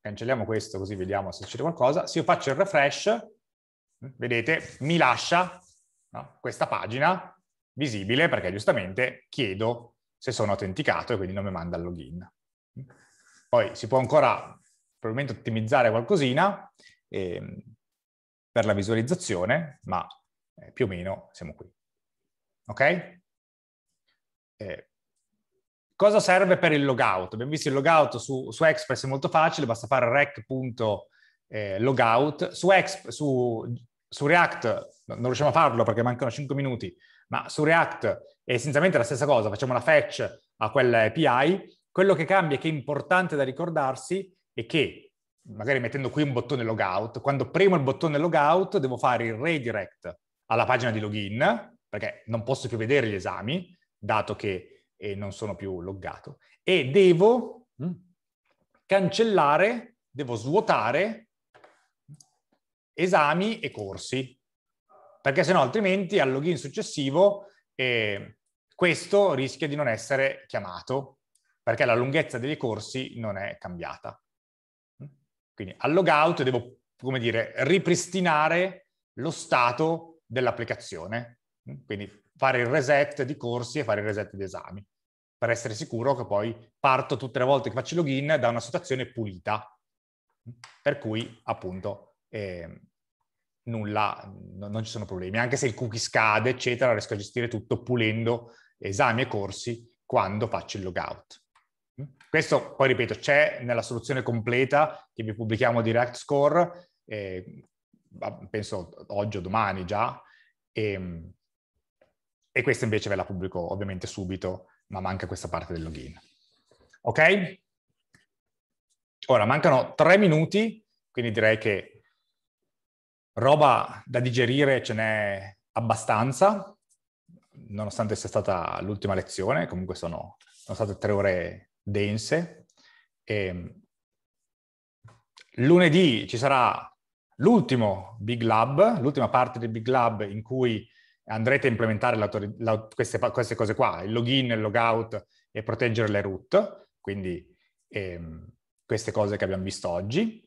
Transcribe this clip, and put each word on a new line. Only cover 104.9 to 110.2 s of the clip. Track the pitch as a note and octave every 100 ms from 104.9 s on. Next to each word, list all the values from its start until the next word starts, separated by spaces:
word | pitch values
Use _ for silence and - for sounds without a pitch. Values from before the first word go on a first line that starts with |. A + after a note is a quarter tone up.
| - -
che | -
vi | A2
pubblichiamo | G#2 A2+ A2 B2 A#2
di | A2+
React | A2+ B2
Score, | - - C#3+ C#3+ D#3 F3 - - _
eh, | _ A2 G2 F#2 F2+ - - _ _ _ _ - - - F#2
penso | A2 G#2 G2+ F2 - -
oggi | G2+ G#2 G2+
o |
domani | F#2 G#2+ G#2 F#2+
già, | F2+ G2+ A#2+ B2+